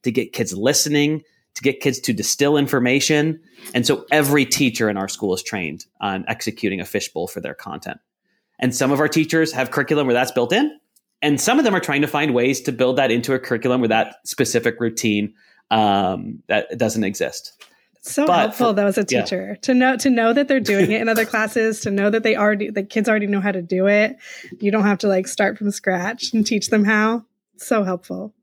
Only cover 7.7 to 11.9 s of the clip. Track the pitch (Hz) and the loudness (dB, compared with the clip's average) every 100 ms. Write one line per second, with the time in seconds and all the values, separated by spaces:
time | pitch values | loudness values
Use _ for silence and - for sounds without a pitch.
7.7 | 76 - - _ _ _ _ _ _ 127 | -12 -12 -16 _ _ _ _ _ _ -4
8.7 | 127 135 139 151 165 156 160 160 127 131 | 0 0 2 2 0 0 0 0 -2 -4
9.7 | - 135 147 135 120 127 - 120 208 302 | -2 0 0 2 2 0 0 0 2 0
10.7 | - _ _ _ _ 147 147 - 262 254 | -4 _ _ _ _ -2 0 2 2 2
11.7 | 185 - | 0 0